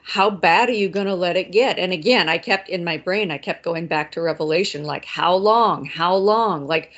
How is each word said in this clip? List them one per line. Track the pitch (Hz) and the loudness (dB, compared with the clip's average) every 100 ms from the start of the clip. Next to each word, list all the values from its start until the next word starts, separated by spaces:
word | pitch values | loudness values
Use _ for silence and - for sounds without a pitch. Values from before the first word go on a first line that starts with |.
"How | - - 196 | -6 0 0
bad | 202 180 175 247 | 2 4 4 4
are | |
you | 233 196 | 0 -2
gonna | 185 196 190 | -2 -2 -2
let | 175 175 | -2 -2
it | 185 | 0
get?" | 196 254 - | 2 2 2
And | 180 | -2
again, | 185 156 247 165 | -2 2 2 2
I | 165 | 0
kept | - 196 - | 0 -4 -2
in | 185 | -6
my | 170 156 | -4 -4
brain, | 165 196 202 | -2 -2 -2
I | 143 | -4
kept | - 175 | -6 -6
going | - 165 165 | -6 -6 -2
back | 156 151 | -2 -4
to | - | -4
Revelation, | 165 156 156 160 202 147 | -2 -2 0 0 0 -4
like, | 147 139 - | -8 -8 -8
"How | - 165 185 | -4 0 2
long? | 202 226 220 165 - | 4 4 4 0 -6
How | - 170 190 | -4 0 2
long? | 196 214 226 165 139 | 2 2 2 -2 -2
Like, | 160 - | -4 -4